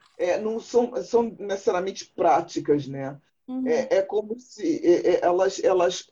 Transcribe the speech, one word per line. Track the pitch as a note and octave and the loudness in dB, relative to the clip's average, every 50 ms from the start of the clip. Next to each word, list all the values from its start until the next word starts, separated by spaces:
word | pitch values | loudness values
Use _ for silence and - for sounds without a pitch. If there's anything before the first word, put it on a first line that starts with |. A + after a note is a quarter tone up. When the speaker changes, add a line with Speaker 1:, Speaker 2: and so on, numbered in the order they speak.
| _ _ _ - | _ _ _ -4
Speaker 1:
é, | E3 F3+ F3 F#3+ | -2 -2 -2 -2
não | G#3+ A3 A3+ A3+ | -2 -4 -6 -6
são, | - - - A#3+ B3 B3 - G3 F#3 | -6 -2 2 2 2 2 0 -6 -4
são | - A#3+ A#3 A#3 A3+ F3+ - | 0 2 2 2 0 -4 -8
necessariamente | G3 G3+ F#3+ G3 - A3+ F#3+ F3+ F#3 F#3+ F#3 - - - _ | -8 -6 -6 -4 0 0 0 0 0 -4 -6 -10 -12 -10 _
práticas, | - F3+ E3 D3+ B2+ - - - D#3+ C#3+ - D3 D3 C#3 C3+ | 0 2 4 4 4 2 -2 -6 -4 0 2 0 0 0 -4
né? | C#3 C#3 C3+ C3+ C#3+ C#3+ _ _ _ _ _ - | -8 -8 -8 -10 -10 -12 _ _ _ _ _ -10
Speaker 2:
Uhum. | B3+ C4 C4 B3 | -8 -4 -2 0
Speaker 1:
É, | A#3+ - - - F3 F#3 | 0 0 0 2 2 0
é | |
como | - - G#3 G#3+ G#3+ G#3 A3+ - | 0 0 -2 -4 -4 -4 -6 -12
se, | - - - G#4+ G4+ - D3+ - - | -12 -16 -12 -6 -4 -2 -2 0 2
é, | D#3+ F3 - - F3 F3+ | 4 4 4 4 2 2
é, | - - | 2 2
elas, | F3 F3 F3+ F#3+ - - - - | 2 2 2 2 0 0 0 0
elas, | - F#3 F#3 F3 F3+ F3+ - - _ | 2 2 4 2 2 0 -4 -10 _